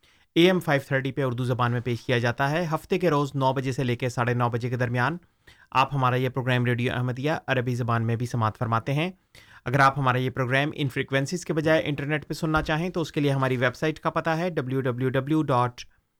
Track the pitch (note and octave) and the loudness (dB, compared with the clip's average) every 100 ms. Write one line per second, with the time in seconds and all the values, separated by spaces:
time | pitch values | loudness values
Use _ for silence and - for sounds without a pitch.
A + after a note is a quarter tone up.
0 | _ _ _ E3 F3 F#3 E3 C#3 - C3+ | _ _ _ 4 4 4 2 -2 0 -2
1 | C3+ C3 C3 B2 B2 B2 A#2+ B2 B2 A#2 | -2 -2 -2 -2 -2 0 0 0 -2 -4
2 | - B2 A#2+ A#2 C#3 D#3+ E3+ D#3 - F#3 | -2 0 0 0 0 0 -2 -4 -2 0
3 | F3 D3 C#3+ C#3 C3 C3 C3 C3 B2+ A#2+ | 2 2 0 0 0 0 -2 -2 -2 -2
4 | B2+ B2+ A#2+ A#2+ A#2+ A#2 A#2+ A#2+ A#2+ B2 | -2 -2 0 0 0 -2 -4 -2 -2 0
5 | B2+ F3 _ _ - - - B2+ C3+ C#3 | 0 -2 _ _ -20 -20 -4 0 2 2
6 | B2 B2+ B2+ C3 B2 B2 B2 A#2+ B2 B2 | 2 2 0 -2 0 2 2 2 0 -2
7 | B2+ B2 D3 D#3+ - C3 B2 A#2+ A#2+ A#2 | -4 -2 -2 -2 -2 -2 0 -2 0 0
8 | A2+ A#2 B2 A#2+ A2 - A#2 A2+ B2+ C#3+ | 0 -2 -2 0 0 0 -2 -2 0 -2
9 | F3 - _ - - - - C#3 C#3 C#3 | -2 -6 _ -20 -20 -12 -2 4 4 4
10 | C3 B2+ B2+ B2+ B2 C3+ D3+ - C#3 C3+ | 0 2 0 -2 0 0 0 -2 -4 -2
11 | B2+ C3+ C#3+ F3+ - D#3+ D#3 D#3 - C#3+ | -2 -2 -2 -6 -4 0 2 2 2 -4
12 | C#3+ D3+ - D3+ E3 D#3 D#3 D#3 F3+ F3 | -2 -4 -4 -6 0 0 0 -2 -2 -4
13 | D3 D#3+ C#3+ C3+ C3 B2+ B2+ - D#3+ D3+ | -4 0 0 2 0 2 0 0 -4 -2
14 | E3 D#3+ D#3+ D#3+ F3+ D#3 B2+ C3+ B2+ A#2+ | -4 -2 -2 -2 -2 -4 -2 -2 -2 0
15 | C3 C3 C3 D#3 D3 B2 B2 - - _ | 0 0 0 0 2 2 2 -4 -20 _
16 | _ | _